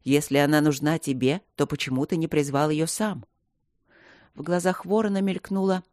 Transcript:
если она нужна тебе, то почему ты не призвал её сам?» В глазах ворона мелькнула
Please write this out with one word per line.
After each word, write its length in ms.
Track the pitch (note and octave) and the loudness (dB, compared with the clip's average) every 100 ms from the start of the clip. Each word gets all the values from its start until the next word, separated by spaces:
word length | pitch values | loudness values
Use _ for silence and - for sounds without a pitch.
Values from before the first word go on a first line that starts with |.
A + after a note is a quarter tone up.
если 320 | B2+ C#3+ D3+ C#3 | 0 0 2 2
она 240 | C#3+ D3+ | 4 4
нужна 380 | D3+ C3+ D3 D#3+ | 4 2 0 -2
тебе, 420 | - C3 B2+ F3 - - | -2 0 0 0 -6 -4
то 100 | C#3+ | -2
почему 380 | D3 - C3 | -2 -4 -2
ты 120 | D3 E3 | -2 -2
не 120 | D#3+ | 0
призвал 400 | D#3 C#3+ C#3 D3+ | 0 0 0 0
её 180 | D3+ D#3+ | 0 -2
сам?» 380 | - G#3+ D#3+ - _ _ _ _ _ _ _ - - _ | -2 -4 -4 -12 _ _ _ _ _ _ _ -20 -20 _
В 80 | - | -12
глазах 420 | D3+ F3 F3+ F3+ | -2 0 0 -2
ворона 380 | F3+ G#3+ G#3+ G3 | 0 0 2 0
мелькнула 600 | G3 F#3 - G3 F#3+ F#3 - | -2 -4 -4 0 0 0 -4